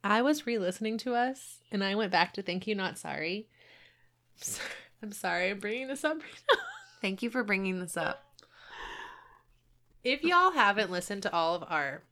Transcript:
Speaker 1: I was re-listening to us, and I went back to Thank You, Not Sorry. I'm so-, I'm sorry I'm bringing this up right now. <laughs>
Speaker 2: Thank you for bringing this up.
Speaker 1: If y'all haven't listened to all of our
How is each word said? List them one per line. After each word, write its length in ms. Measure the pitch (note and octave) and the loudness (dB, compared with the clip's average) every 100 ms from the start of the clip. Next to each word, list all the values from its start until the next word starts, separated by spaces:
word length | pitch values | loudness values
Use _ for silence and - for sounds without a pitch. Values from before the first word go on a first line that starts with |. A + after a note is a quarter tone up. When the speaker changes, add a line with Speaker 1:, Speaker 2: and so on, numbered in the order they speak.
| G3 | 2
Speaker 1:
I 160 | G#3+ | 4
was 260 | B3+ D4+ - | 4 2 0
re-listening 500 | A#3 F3+ F#3 A3 A3 | 0 0 -2 -2 -2
to 160 | B3+ A#3+ | 0 0
us, 440 | B3 C4+ - - _ | 0 -2 -14 -20 _
and 140 | G3+ | -2
I 120 | G3 G3+ | 0 0
went 180 | G#3 | 2
back 200 | F3+ F3+ - | 4 4 0
to 60 | |
Thank 240 | F3+ F3+ G3 | -4 -4 -2
You, 100 | G3+ | -2
Not 220 | F#3 E3+ | -2 -4
Sorry. 500 | D#3+ C#3+ D#3 G3+ A3 _ - - - _ _ _ _ _ | -8 -4 -4 -4 -8 _ -20 -20 -20 _ _ _ _ _
I'm 40 | |
so-, 200 | - - - - - _ | -10 -8 -8 -12 -18 _
I'm 80 | G#3+ | -12
sorry 380 | G3+ F#3 F3 F#3 | -6 -2 0 0
I'm 100 | G3+ | 0
bringing 300 | G#3 A#3 C4 | -4 -4 -6
this 160 | C#4 D4+ | -2 -2
up 120 | D#4+ | -2
right 220 | - - - | -6 -6 2
now. 80 | B4+ - - | 2 2 -14
<laughs> 220 | - - | -18 -4
Speaker 2:
Thank 200 | G3 F#3+ | -4 -2
you 80 | A#3+ | -2
for 140 | B3 | -2
bringing 380 | G#3+ F#3+ F#3+ F#3 | 0 0 0 -2
this 160 | F3+ - | -4 -2
up. 260 | D#3+ - - - _ - - - - - - - - - _ _ _ _ _ _ | -2 -4 -12 -20 _ -20 -18 -14 -12 -12 -14 -16 -20 -20 _ _ _ _ _ _
Speaker 1:
If 200 | B3 C#4+ | 0 2
y'all 280 | E4 F4+ F#4 | 4 6 6
haven't 400 | D4+ G#3 G3+ G3 | 6 4 4 2
listened 320 | F3+ F3 G3+ | 0 -4 -4
to 100 | - | 0
all 220 | E3+ E3 E3+ | 2 2 0
of 80 | - | 0
our 360 | D#3 C#3 C#3+ _ | -2 -2 -6 _